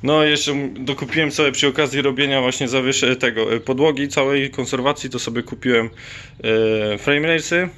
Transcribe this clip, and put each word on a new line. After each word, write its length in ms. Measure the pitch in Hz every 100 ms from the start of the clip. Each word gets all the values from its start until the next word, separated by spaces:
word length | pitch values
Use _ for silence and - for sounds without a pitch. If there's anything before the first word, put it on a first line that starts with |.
No 220 | 127 156 151
i 40 |
jeszcze 220 | 147 147
m-, 340 | 143 139 98 127
dokupiłem 460 | 135 131 156 151
sobie 200 | 151 151
przy 160 | 127 147
okazji 340 | 135 147 131
robienia 400 | 139 127 143 135
właśnie 260 | 127 127 135
zawiesz-, 380 | 131 127 131 123 127
tego, 340 | 127 113 107
e, 60 | 113
podłogi, 480 | - 131 156 135 143
całej 420 | 147 135 143 135
konserwacji, 600 | 131 123 131 131 143 135
to 100 | 123
sobie 240 | - 120
kupiłem, 460 | 120 120 127 120 113 - - - - - 110 110 110 110 107
e, 40 | 101
frame 400 | - 143 156 165
race'y. 320 | 156 170 180